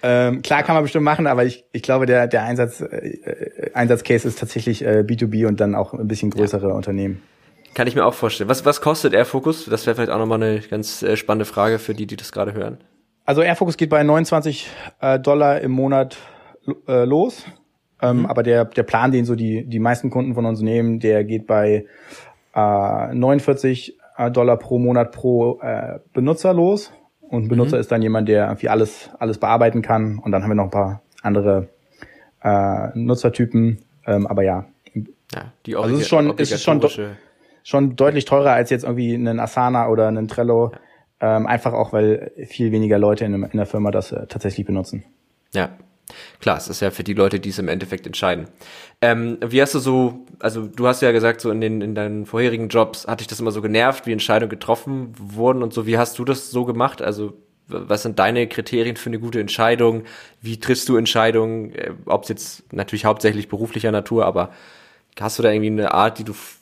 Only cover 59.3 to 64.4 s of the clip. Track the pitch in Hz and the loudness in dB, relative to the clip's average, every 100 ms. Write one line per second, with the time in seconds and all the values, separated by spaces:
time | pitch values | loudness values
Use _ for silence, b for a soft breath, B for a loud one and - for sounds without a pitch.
59.3 | 117 101 - 113 120 117 113 110 B B | -6 -4 0 2 4 4 2 -4 B B
60.3 | B 113 113 - 127 - 117 117 117 113 | B -12 -6 -2 0 2 2 2 2 2
61.3 | 113 110 113 107 - - - - 101 - | 2 0 -2 -8 -10 -10 -8 -2 -2 -2
62.3 | 104 - - _ - 101 104 110 104 110 | -10 -12 -18 _ -8 -6 -2 0 2 2
63.3 | 104 101 101 113 113 110 104 98 113 98 | 0 -4 -6 -6 -4 -2 -2 0 0 2
64.3 | 90 | 0